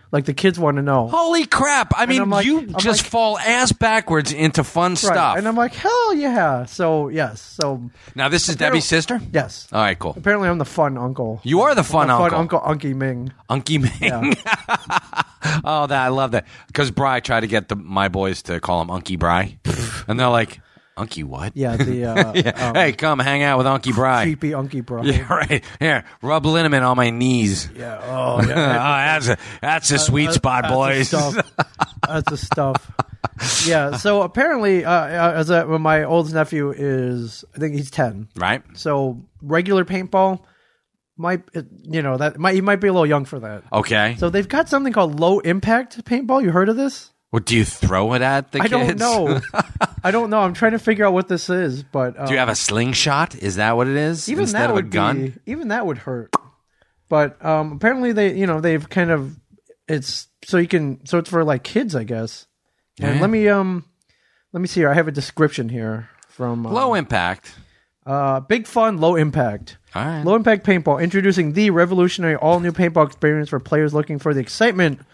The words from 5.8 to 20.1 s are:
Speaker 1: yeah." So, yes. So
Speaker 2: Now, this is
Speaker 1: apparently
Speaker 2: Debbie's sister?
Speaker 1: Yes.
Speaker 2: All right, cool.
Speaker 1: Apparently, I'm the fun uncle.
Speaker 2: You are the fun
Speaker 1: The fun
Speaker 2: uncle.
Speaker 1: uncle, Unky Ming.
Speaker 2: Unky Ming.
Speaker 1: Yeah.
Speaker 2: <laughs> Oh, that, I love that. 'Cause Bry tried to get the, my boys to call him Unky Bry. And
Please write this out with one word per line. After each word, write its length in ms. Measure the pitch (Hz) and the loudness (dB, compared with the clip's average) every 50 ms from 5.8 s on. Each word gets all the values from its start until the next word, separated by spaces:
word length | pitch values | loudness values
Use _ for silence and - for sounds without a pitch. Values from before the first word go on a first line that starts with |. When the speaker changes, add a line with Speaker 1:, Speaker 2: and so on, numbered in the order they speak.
| - 403 466 494 466 440 381 | -2 0 2 2 2 2 0
Speaker 1:
yeah." 500 | 294 285 269 240 220 175 151 135 123 123 | 0 0 0 0 2 2 2 0 -2 -4
So, 440 | - - - 180 165 160 151 147 139 | -6 -4 -2 0 0 2 0 0 -2
yes. 300 | 151 160 143 117 110 - | -2 -2 -2 -4 -4 -10
So 420 | - - - - 156 143 135 123 120 123 - - - - - | -18 -10 -4 -4 -2 -2 -2 -6 -8 -12 -16 -20 -20 -10 -4
Speaker 2:
Now, 120 | 135 135 139 | -2 0 2
this 200 | 160 170 - - | 2 2 0 0
is 80 | 160 | -2
Speaker 1:
apparently 220 | - 156 151 254 160 | 0 0 2 2 2
Speaker 2:
Debbie's 60 | - | 0
sister? 340 | - 160 165 156 - 247 226 - - | 2 0 0 0 0 -4 -4 -4 -2
Speaker 1:
Yes. 360 | - 151 127 - - - - - | -2 -2 -2 -4 -8 -18 -12 -4
Speaker 2:
All 100 | 101 107 | 0 0
right, 160 | 107 101 90 | 2 2 0
cool. 180 | - - 85 - | -2 -4 -8 -8
Speaker 1:
Apparently, 320 | - 147 202 208 208 190 175 | -4 0 0 0 2 2 0
I'm 100 | 175 170 | 0 -2
the 60 | 147 | -4
fun 340 | - - 170 156 143 135 123 | -4 0 0 0 0 0 -4
uncle. 420 | 123 127 131 131 123 110 110 107 - | -6 -6 -4 -4 -6 -6 -6 -6 -2
Speaker 2:
You 160 | 120 151 185 | 0 2 4
are 160 | 240 294 285 | 4 4 4
the 80 | 214 143 | 2 2
fun 240 | - - 160 147 131 | 2 2 2 4 4
Speaker 1:
The 60 | 123 | 4
fun 200 | 117 175 170 165 | 4 4 2 2
Speaker 2:
uncle. 240 | 160 165 165 175 160 | 0 0 0 0 0
Speaker 1:
uncle, 320 | - 147 156 147 - 143 | 0 0 -2 -2 -2 -4
Unky 60 | 131 | -4
Ming. 360 | 135 135 135 127 120 123 131 - _ _ - | -2 -4 -4 -4 -6 -8 -10 -12 _ _ -4
Speaker 2:
Unky 300 | 123 135 - - 160 147 | -4 -2 0 0 0 2
Ming. 540 | 127 - - - - - 123 113 113 392 - - | 2 0 0 0 -2 0 0 0 0 0 0 0
Speaker 1:
Yeah. 360 | - 220 214 - - - 226 - | -2 -2 -4 -2 -2 -2 -4 -4
Speaker 2:
<laughs> 440 | - - 180 185 - - - - - - - - - 151 151 160 - | -2 -2 -4 -4 -4 -4 -6 -6 -6 -6 -8 -8 -4 -4 -2 -2 -2
Oh, 220 | 147 156 151 147 | -2 0 0 0
that, 160 | 135 143 135 131 | 0 0 0 2
I 40 | 127 | 2
love 240 | 131 135 135 123 | 0 0 0 0
that. 140 | 113 104 - - - - - - | -2 -2 -4 -6 -14 -20 -16 -6
'Cause 180 | - - 143 127 | -2 -2 -2 0
Bry 300 | 101 - 139 135 127 123 | 0 0 0 0 0 -2
tried 200 | - - 123 113 | -2 0 0 0
to 60 | 110 | 0
get 220 | 104 113 107 95 - | 0 0 -2 -2 -2
the, 80 | 107 | -6
my 320 | 101 85 85 95 95 98 98 | -6 -6 -4 -2 0 0 0
boys 340 | 90 95 95 95 92 - | 0 -2 -2 -2 -4 -6
to 180 | - - 87 85 | -6 -6 -6 -6
call 220 | - - 90 85 | -4 -2 -2 -2
him 60 | 82 87 | -2 -4
Unky 300 | 90 92 85 - 95 82 | -6 -8 -6 -6 -4 0
Bry. 400 | 82 85 85 90 95 - - - - - - - - - - - - | 2 2 2 2 0 -2 -6 -10 -8 -6 -6 -4 -6 -8 -8 -8 -6
And 140 | - | -4